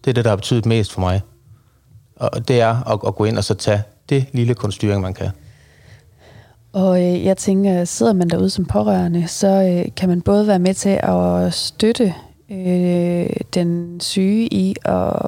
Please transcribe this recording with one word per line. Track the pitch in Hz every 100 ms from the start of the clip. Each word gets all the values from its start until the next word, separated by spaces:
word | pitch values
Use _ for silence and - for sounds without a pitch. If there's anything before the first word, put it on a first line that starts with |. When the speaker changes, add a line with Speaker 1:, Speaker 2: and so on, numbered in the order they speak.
| -
Speaker 1:
Det |
er |
det, | 120
der | 113
har | 98
betydet | - 120 110
mest | 113 101
for | -
mig. | 92 92 - _ _ - _ _ _ - _ _
Og | 117 - 117
det | 123
er | 113 120 127
at, | 107 110
at | 101
gå | 107
ind | 110
og |
så | 101
tage | 101 - 104 104 _ -
det | 139 131
lille | 127 117
kun | 123 101
styring, | - 107 101
man | 92
kan. | 92 95 - - - _ _ - - _ _ - - - _ _
Speaker 2:
Og, | 196 190 180
øh, | 180 180 -
jeg | 190
tænker, | - 190 196 180 175
sidder | - 233
man | 190 175
derude | 170 190
som | 196 175
pårørende, | 202 214 190 175 170 165
så, | - 196
øh, | 190 185 175 175 -
kan | 185
man | 175
både | 185 202 208
være | 190
med | 180
til | 190 202 196
at | - 180 180 180 180
støtte, | 170 - - 214 240 214 165 - _ _
øh, | 196 185 180 180 175 175 175 - 50 -
den | 185 175 170 170 175
syge | - - 190 214 226
i | 202 190 - -
at | 180 - -